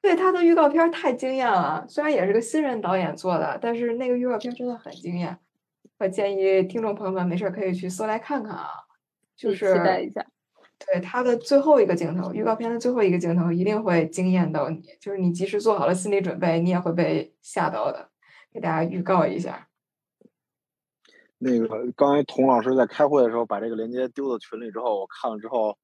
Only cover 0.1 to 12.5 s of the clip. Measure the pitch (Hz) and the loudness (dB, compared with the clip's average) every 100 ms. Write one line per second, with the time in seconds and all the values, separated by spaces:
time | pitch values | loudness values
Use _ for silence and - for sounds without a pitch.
0.1 | 339 370 349 339 339 294 302 330 330 311 | 4 4 4 4 6 4 4 2 2 -2
1.1 | 240 262 262 240 190 147 165 - - 302 | -2 -4 -2 2 2 0 -4 -6 -4 0
2.1 | 262 185 220 233 311 294 233 185 190 170 | 2 2 2 2 -2 0 -2 -2 0 -2
3.1 | - 190 165 151 131 233 233 240 233 254 | -4 -2 -2 -2 -4 -4 -2 -2 -2 -2
4.1 | 247 247 226 247 240 247 233 - 185 180 | -2 0 -4 -6 -8 -8 -8 -14 -12 -8
5.1 | 175 170 180 _ _ _ _ _ _ - | -6 -6 -8 _ _ _ _ _ _ -4
6.1 | 190 202 196 190 190 185 202 220 202 196 | -2 -2 0 2 2 2 -2 -4 -4 -4
7.1 | 190 180 175 196 190 190 180 185 185 214 | -2 -2 -2 -4 -4 -4 -4 -6 -6 -4
8.1 | 220 - 285 214 175 - - - _ _ | -4 -4 -6 -6 -10 -12 -14 -18 _ _
9.1 | _ _ _ 220 190 202 180 180 185 175 | _ _ _ -4 0 2 4 4 0 -4
10.1 | - - _ _ _ _ _ - 180 180 | -8 -12 _ _ _ _ _ -4 -2 -2
11.1 | 240 247 240 - 277 294 285 196 175 165 | -2 0 0 4 4 6 6 6 2 0
12.1 | 175 185 - 226 | -4 -4 -2 -2